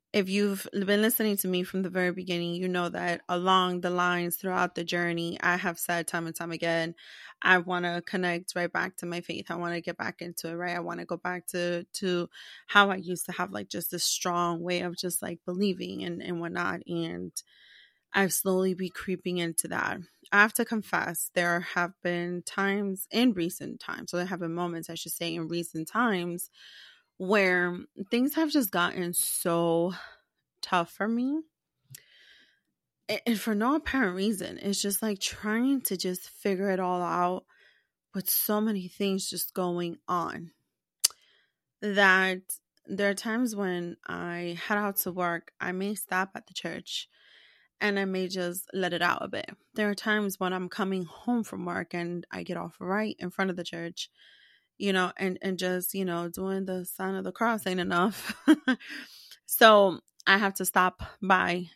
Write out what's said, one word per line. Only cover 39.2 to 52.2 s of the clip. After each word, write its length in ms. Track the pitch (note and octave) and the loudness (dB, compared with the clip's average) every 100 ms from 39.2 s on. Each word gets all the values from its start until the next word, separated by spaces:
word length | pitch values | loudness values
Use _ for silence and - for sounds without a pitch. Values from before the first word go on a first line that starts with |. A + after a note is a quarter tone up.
| - | -2
just 260 | F3+ - | -6 -6
going 420 | - F3+ F3 F3 - - | -2 -2 -2 -4 -6 -4
on 420 | F3+ E3 - E3+ _ _ _ _ _ - - _ _ _ _ _ _ | -2 -2 -6 -10 _ _ _ _ _ -2 -2 _ _ _ _ _ _
that 580 | G#3+ G3 G3 F#3 F#3 F#3 - - _ _ - | -2 4 6 6 4 0 -6 -14 _ _ -8
there 240 | G3 G3+ | 0 0
are 40 | |
times 400 | G3 A#3 A3 B3+ | 0 -2 0 0
when 420 | G3+ F#3+ F3+ F3 - - | -2 -2 -2 -4 -10 -10
I 520 | F3 F3 F3 F3 E3+ - | -8 -6 -6 -6 -6 -2
head 120 | G#3 | 0
out 180 | G#3 G3 | 0 -2
to 140 | F#3+ | -4
work, 400 | F3+ F3 E3 - - | -2 -2 -2 -8 -8
I 120 | F3+ | -6
may 220 | F#3 G3+ | -2 -4
stop 360 | G#3+ - F#3 F#3+ | -4 -2 -2 -2
at 120 | - - | -6 -14
the 80 | |
church 540 | - E3+ - - - - _ - - - _ _ - | -10 -8 -8 -8 -10 -10 _ -20 -20 -20 _ _ -4
and 180 | G#3 G3+ | 0 0
I 80 | G3 | 0
may 220 | F#3 F3+ | -2 -2
just 360 | F#3 F3 F3+ - | -2 -4 -6 -6
let 220 | G3 F3+ | -2 0
it 80 | F3 | 2
out 200 | F3 - | 2 0
a 60 | - | -2
bit. 220 | - - - _ | -6 -8 -14 _
There 160 | - G#3 | -2 0
are 40 | |
times 460 | G3 A3 G#3+ G3+ - | 0 0 0 0 -2
when 120 | F#3 | -2
I'm 180 | F#3 F3+ | -2 -4
coming 340 | - F#3+ F#3+ | -2 -2 -2
home 400 | E3+ - - A#3+ | -4 -6 -2 0
from 220 | G#3+ F#3+ F3+ | -2 -6 -4
work 260 | F#3+ E3+ | -4 -4
and 340 | F3 E3+ F3 | -6 -6 -6